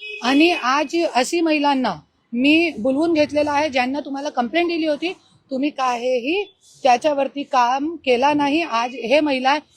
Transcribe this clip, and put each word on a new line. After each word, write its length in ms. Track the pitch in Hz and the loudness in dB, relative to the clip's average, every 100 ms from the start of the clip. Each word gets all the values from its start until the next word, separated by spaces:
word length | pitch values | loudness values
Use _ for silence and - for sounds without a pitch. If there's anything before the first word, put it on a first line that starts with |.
| 427 - | -16 -6
आणि 280 | 233 277 339 | 2 4 4
आज 460 | 339 240 285 311 339 320 | 2 0 0 0 -2 0
अशी 260 | 240 254 339 | 0 0 0
महिलांना 560 | 330 302 285 269 233 101 - _ _ | 0 2 0 0 -2 -4 -12 _ _
मी 400 | 233 277 320 339 214 | 0 4 4 2 0
बोलवून 360 | 247 269 339 | -2 0 2
घेतलेलं 360 | 311 302 294 294 | 2 2 0 0
आहे, 180 | 285 311 | 0 0
ज्यांना 320 | 254 247 285 | 0 -2 -4
तुम्हाला 280 | 294 269 294 | -6 -8 -6
कंप्लेंट 400 | 262 240 330 349 | -4 -2 0 0
दिली 180 | 339 311 | 0 -2
होती, 260 | 294 330 370 _ _ - | -2 -4 -8 _ _ -8
तुम्ही 200 | 262 294 | -4 -4
काहीही 760 | - 262 240 247 254 247 381 196 _ _ - | -2 -2 -2 -2 -2 -2 -4 -6 _ _ -2
त्याच्यावरती 600 | 262 240 311 277 269 277 | 2 2 2 0 -2 -6
काम 540 | 277 262 240 269 302 330 | -2 0 2 0 -4 -4
केला 380 | 254 240 277 | 0 2 2
नाही. 280 | 294 285 311 | 2 0 0
आज 320 | 330 226 247 | -2 -2 -4
हे 260 | 247 226 294 | -6 0 2
महिला 380 | 302 262 262 294 - | 2 0 0 0 -4